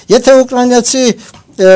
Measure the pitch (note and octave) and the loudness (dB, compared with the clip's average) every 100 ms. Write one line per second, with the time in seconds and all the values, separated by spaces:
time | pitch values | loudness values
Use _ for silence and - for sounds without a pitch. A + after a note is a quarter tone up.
0 | - B3 C4 C4 B3+ B3 B3 B3 - C4 | -2 -2 2 0 0 -2 -2 -2 -2 -4
1 | B3 - - - _ - F#3 | -4 -6 -12 -20 _ -2 2